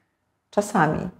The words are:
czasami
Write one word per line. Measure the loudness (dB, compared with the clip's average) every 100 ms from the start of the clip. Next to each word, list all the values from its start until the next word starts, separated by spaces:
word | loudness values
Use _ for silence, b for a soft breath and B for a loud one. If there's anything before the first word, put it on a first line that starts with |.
| _ _ _ _ _
czasami | -4 -2 2 2 0 -6 -10